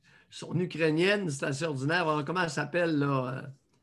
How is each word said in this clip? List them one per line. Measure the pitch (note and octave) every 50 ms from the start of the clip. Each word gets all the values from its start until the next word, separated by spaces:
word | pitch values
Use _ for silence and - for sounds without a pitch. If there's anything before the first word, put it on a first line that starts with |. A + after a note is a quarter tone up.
| _ _ - - _ _
Son | - - - - - E3+
ukrainienne, | F#3 D3 - D3+ E3 D#3 D3+ D#3+ F3+ G3 G#3+ G#3 F#3+ D#3+
c'est | C3+ C#3 D#3+
assez | D#3 C3+ C#3 E3+
ordinaire. | D#3+ C#3+ B2+ C3+ D3+ E3+ F3+ E3+
Alors, | D#3 D3+ D3+ C#3
comment | D#3+ E3+ F#3 F3
elle | D#3+
s'appelle, | - D#3 C#3+ C#3+ - F3 E3+ E3+ D#3
là ? | C#3+ C#3+ C#3+ C#3 C3 B2+
Euh, | C3 C3 - - C3+ - - _ _ _ _